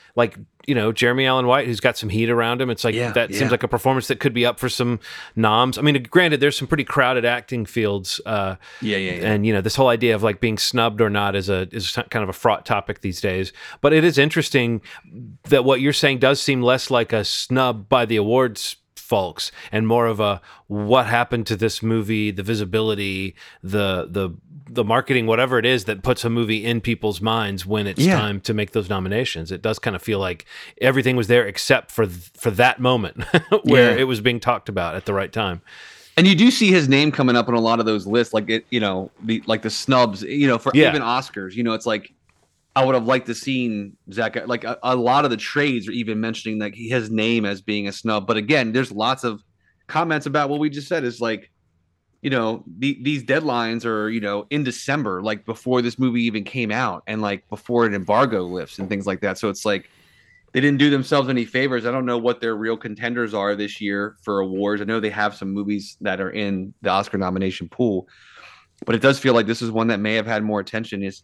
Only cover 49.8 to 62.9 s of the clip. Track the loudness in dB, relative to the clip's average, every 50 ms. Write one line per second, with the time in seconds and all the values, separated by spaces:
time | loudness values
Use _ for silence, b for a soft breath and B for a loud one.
49.8 | _ -6 -4 -2 -2 0 -2 -4 -2 -2 -2 0 0 0 -2 -2 -2 -2 -4 -6
50.8 | -6 -4 -4 -2 -2 -4 -4 -4 -4 -4 -4 -4 -8 _ _ _ _ _ _ _
51.8 | _ _ _ _ _ _ _ _ -4 -2 0 0 0 -2 -4 -6 -10 -16 -8 -4
52.8 | -4 -4 -4 -4 -4 -4 -4 -2 -2 0 0 0 0 0 -2 -2 -2 -2 -4 -4
53.8 | -4 -2 -2 -2 -2 -4 -4 -4 -4 -4 -4 -6 -6 -4 -4 -4 -2 -4 -6 -6
54.8 | -4 -4 -2 -2 -2 -4 -4 -4 -4 -4 -6 -6 -8 -10 -10 -6 -2 0 0 2
55.8 | 2 0 -2 0 0 0 0 0 0 -2 -2 -4 -6 -6 -6 -6 -4 -2 -2 -2
56.8 | -2 -4 -4 -6 -8 -6 -6 -4 -2 -4 -4 -6 -8 _ -14 -12 -4 0 2 2
57.8 | 4 2 0 -2 0 2 2 4 4 2 0 -2 -4 -4 -6 -8 -8 -10 -10 -10
58.8 | -8 -6 -6 -4 -4 -4 -4 -4 -4 -4 -4 -2 -4 -4 -4 -2 -2 -2 -2 -2
59.8 | -6 b b b b b b b b b b b b _ 0 2 2 4 4 4
60.8 | 4 4 4 2 2 2 2 2 2 2 0 -2 -2 -2 -2 -2 0 0 -2 -2
61.8 | -2 -2 -4 -2 -2 -2 -2 0 0 0 -2 0 -2 -4 -4 -2 -4 -4 -4 -4
62.8 | -8 -12